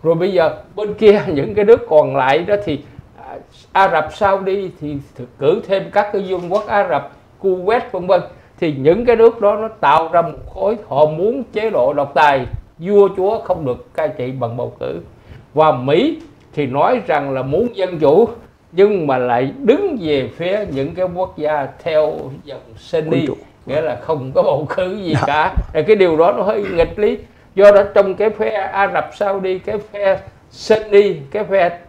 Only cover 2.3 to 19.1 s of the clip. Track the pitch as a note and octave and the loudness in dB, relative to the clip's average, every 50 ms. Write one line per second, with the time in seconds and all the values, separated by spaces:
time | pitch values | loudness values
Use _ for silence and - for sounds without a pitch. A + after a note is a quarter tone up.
2.3 | C#3 D#3+ F3 F#3+ G#3 G3+ G3+ F#3 D3 C3+ - - - - - - _ - - - | 2 0 2 0 -2 -2 -2 -4 -6 -6 -8 -16 -20 -20 -20 -20 _ -20 -20 -18
3.3 | - - - _ _ - - _ _ F#3 G3 F#3 E3+ D#3 D3+ - - - G#3+ F#3+ | -18 -18 -18 _ _ -20 -20 _ _ 2 2 4 2 0 -2 -4 -4 -2 0 0
4.3 | G3 F#3+ F#3+ F#3+ F#3+ G3+ F#3+ F3 C#3+ - D3+ D3 D3 C#3+ C#3 - _ - B2 A#2+ | 0 0 -2 -4 -4 -4 -4 -8 -10 -10 -10 -8 -8 -10 -12 -14 _ -18 -18 -18
5.3 | - - C#3 D3 F3+ A3+ - - G3 F#3+ E3+ E3 - G3+ G#3+ - - G3 G3 F3+ | -10 -2 0 0 0 0 -2 -2 -4 -4 -4 -2 -2 -2 -2 0 -4 -6 -4 -4
6.3 | F#3 F3 F3 E3+ F#3 G#3 G#3 - A3 G3+ G3 F3+ D#3 C#3 - - - - _ _ | -6 -6 -4 -2 -4 -4 -2 0 -2 0 0 0 -2 -4 -4 -8 -20 -20 _ _
7.3 | _ _ - G3 F#3 F3+ F3 G3 A3+ B3 B3 - - F#3 F3 F#3 F#3+ F3 E3 - | _ _ -2 -2 -2 0 -2 -2 -2 -2 -2 -6 -8 -8 0 0 0 0 0 -4
8.3 | - - _ _ _ - F3 D#3+ D3 C3 C3 D3+ F3 A3 A#3+ B3 A#3 A3 A3+ A#3 | -18 -20 _ _ _ -4 -4 -4 -2 0 2 2 2 2 2 0 4 6 6 4
9.3 | A3+ - G3+ G3+ G#3+ G#3 A3 A3 A3 - - - D3 D#3+ - - F3 E3+ E3 D#3 | 4 4 0 0 0 0 -6 -10 -6 0 2 4 4 4 2 2 0 0 0 0
10.3 | D3 - - - - F#3 G3 G3+ A#3 G#3+ - - C3 C#3 D3+ D3+ D#3 D#3+ F#3 A3 | -6 -12 -16 -16 -8 -4 -2 -2 -2 -4 -8 -4 0 2 2 2 2 -2 -2 -2
11.3 | B3+ C#4 A#3 - - G#3+ G#3+ A3+ G3+ C#3+ A#2+ C3+ D3 C#3+ C#3+ C#3+ - E3+ D3+ D3 | -2 -4 -8 -8 -6 -4 -4 -2 0 0 0 0 0 -2 -4 -2 0 2 4 4
12.3 | C#3 C3+ B2 A#2+ - - - - _ - E3 F#3 G#3 G3+ G3+ F#3+ F#3+ F#3+ F#3 G3 | 2 0 -4 -6 -10 -14 -14 -20 _ -12 -6 2 4 4 4 4 2 -2 -2 -2
13.3 | A3+ A3 - - F#3 E3+ D#3 B2+ A#2+ - - - _ - D#3 D3+ - - B2 B2+ | -2 -4 -4 -4 -4 -4 -2 -6 -6 -6 -10 -12 _ -6 -6 -6 -6 -6 -8 -8
14.3 | C3+ C3 B2 A#2 A#2 B2 A#2+ A#2 - - - C2 D2+ E2+ - - - - _ - | -6 -6 -6 -6 -6 -8 -8 -8 -8 -10 -10 -8 -8 -10 -12 -18 -20 -20 _ -20
15.3 | - - - _ _ C#3+ D#3 D#3 C#3+ B2+ B2+ C3+ D3+ F3+ B3 D#4+ D#4+ - - - | -20 -20 -20 _ _ 2 2 2 2 0 0 0 0 2 2 0 -4 -6 -14 -20
16.3 | - _ _ _ - D#3 D3 A#2+ C3 C#3 D#3+ G3+ B3+ A#3+ F#3 - D#3 D3 C#3 C#3 | -20 _ _ _ -6 -6 -6 -4 -2 0 0 0 0 -2 -2 -2 -2 -2 -2 -4
17.3 | C3+ C3 C3 C3+ C#3 F3 A#3+ A#3+ - F#3+ F#3 F3+ F3 D3+ D#3 C#3 D3+ F#3+ A#3 A3+ | -6 -6 -4 -2 -2 -2 -2 -2 -4 -6 -6 -6 -4 0 2 4 4 4 2 2
18.3 | - - - - _ _ _ _ - F3 G3+ G#3+ G#3+ F#3 D#3+ C#3+ | -2 -14 -20 -20 _ _ _ _ 0 2 2 2 2 0 0 0